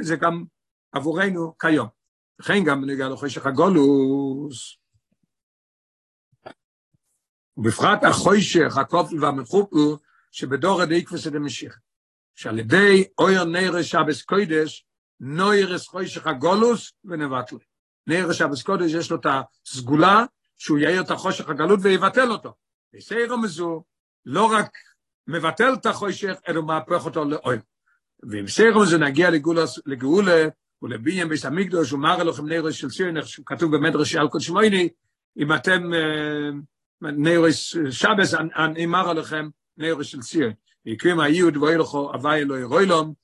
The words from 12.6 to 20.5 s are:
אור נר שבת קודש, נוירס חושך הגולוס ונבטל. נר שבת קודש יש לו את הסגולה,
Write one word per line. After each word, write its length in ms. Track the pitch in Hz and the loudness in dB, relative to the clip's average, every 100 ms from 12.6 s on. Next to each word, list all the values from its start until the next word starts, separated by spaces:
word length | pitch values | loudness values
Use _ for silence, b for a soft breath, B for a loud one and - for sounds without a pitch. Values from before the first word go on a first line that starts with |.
| 113 170 202 196 190 - | 0 4 6 6 4 2
אור 260 | 175 190 | 4 4
נר 380 | 175 170 185 175 | 2 0 0 -2
שבת 400 | 160 175 151 143 - | 0 0 0 -2 -2
קודש, 600 | 190 196 156 156 - _ _ _ - | 0 0 0 -2 -6 _ _ _ -16
נוירס 680 | 127 151 196 208 190 180 - | -8 -2 2 4 2 -2 -8
חושך 380 | 180 185 - 156 | -10 -10 -8 -6
הגולוס 680 | 139 151 196 233 233 - _ | -2 2 4 4 2 -4 _
ונבטל. 520 | 196 170 147 131 120 120 _ _ _ _ - | -10 -8 -6 -6 -8 -12 _ _ _ _ -4
נר 260 | 165 175 | -2 0
שבת 300 | - 160 143 | 0 -2 -2
קודש 300 | - 196 175 | -4 -2 0
יש 180 | 160 165 | -2 -4
לו 60 | 165 | -4
את 100 | 156 135 127 _ - | -2 -2 -4 _ -16
הסגולה, 580 | 131 123 147 180 202 240 _ _ | -12 -2 4 6 6 2 _ _